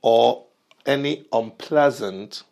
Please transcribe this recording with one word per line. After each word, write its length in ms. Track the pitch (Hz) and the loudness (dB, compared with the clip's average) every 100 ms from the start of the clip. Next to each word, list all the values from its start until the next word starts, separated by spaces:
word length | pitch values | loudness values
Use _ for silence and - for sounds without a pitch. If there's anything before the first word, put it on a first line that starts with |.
or 440 | 117 113 120 - _ _ _ _ - | 4 4 4 0 _ _ _ _ -4
any 400 | 139 143 147 - | -2 -2 -6 -4
unpleasant 1080 | 117 110 - - 151 143 120 104 95 107 - _ | -4 -4 -12 -2 2 2 0 -10 -10 -14 -18 _